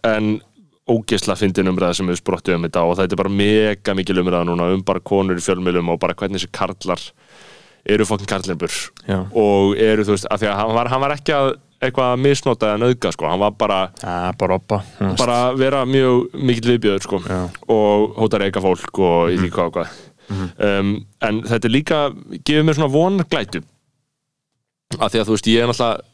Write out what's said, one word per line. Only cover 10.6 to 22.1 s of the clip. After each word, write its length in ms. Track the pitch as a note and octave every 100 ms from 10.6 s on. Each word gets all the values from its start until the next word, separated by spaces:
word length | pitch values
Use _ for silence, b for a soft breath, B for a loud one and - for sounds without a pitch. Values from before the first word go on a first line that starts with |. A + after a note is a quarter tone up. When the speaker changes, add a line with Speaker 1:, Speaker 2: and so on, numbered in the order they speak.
| A2
Speaker 1:
var, 140 | A2+ B2
hann 120 | C3
var 100 | C#3
ekki 200 | D3 C#3+ D3
að 200 | C3+ - _ _
eitthvað 280 | C3 B2 B2+
að 80 | B2+
misnota 420 | C#3 C#3 C3+ A#2 G#2+
eða 40 | G#2
nauðga, 320 | A#2+ B2 F#2+
sko, 160 | - D2+
hann 80 | F2+
var 120 | G#2
bara 380 | G#2 G#2+ F#2+ F#2 -
Speaker 2:
Ja, 300 | - F2 F2+
bara 220 | F#2 F#2 F#2
obba, 220 | - G#2 - -
þú 120 | G2
veist. 60 | F#2
Speaker 1:
bara 360 | B2 A#2+ B2
vera 300 | C3 C3 C#3 B2+
mjög 460 | C3+ C3 B2 -
mikill 380 | - C3 A#2 A#2
viðbjóður, 280 | A#2+ G#2+ G2
sko, 160 | - G2
Speaker 2:
Já. 260 | E2+ F#2 F2+ - -
Speaker 1:
og 480 | A2 G#2 G#2 G#2+ G#2+
hóta 160 | A2
að 60 | G#2 G2
reka 120 | G2
fólk 380 | F#2+ F2 - -
og 300 | F#2 E2+ E2+
ég 80 | F2+
veit 0 |
Speaker 2:
Mhm. 60 |
Speaker 1:
ekki 100 | F#2
hvað 120 | - E2+
og 60 |
hvað. 160 | F2 E2 B B _ -
Speaker 2:
Mhm. 200 | G2 F#2 -
Speaker 1:
Um, 480 | G#2 G2 G2 G#2+ G#2 _
en 200 | A2+ G#2+
þetta 220 | G#2+ A#2
er 40 | A#2
líka, 440 | B2+ D3+ D#3 D3